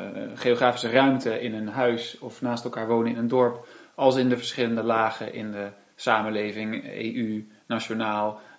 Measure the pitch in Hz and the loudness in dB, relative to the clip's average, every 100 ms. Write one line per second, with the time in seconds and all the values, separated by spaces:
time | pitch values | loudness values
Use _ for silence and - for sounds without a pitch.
0 | 98 104 107 117 127 120 123 120 120 120 | -8 -8 -10 -2 0 4 4 2 2 4
1 | 139 131 120 110 120 107 107 113 123 117 | 4 4 0 -4 -4 -6 -6 0 2 2
2 | - - 123 - 123 117 123 117 113 117 | -4 -12 -14 -6 -4 -4 -6 -6 0 2
3 | 117 117 117 127 120 120 - - - - | 2 0 2 4 4 2 -10 -20 -14 2
4 | 135 131 127 123 - - 117 113 113 113 | 4 6 4 2 -2 -2 0 0 2 2
5 | 110 - 110 - 107 104 101 101 _ - | 2 0 -8 -8 -8 -8 -8 -10 _ -6
6 | - 110 107 107 104 104 110 110 - 95 | 2 2 2 -2 -2 -4 -6 -6 -8 -8
7 | 113 120 113 107 107 - - 113 - 110 | -6 -2 -2 -4 -8 -14 -6 -4 -2 -2
8 | 110 104 107 107 - | -2 0 -2 -4 -14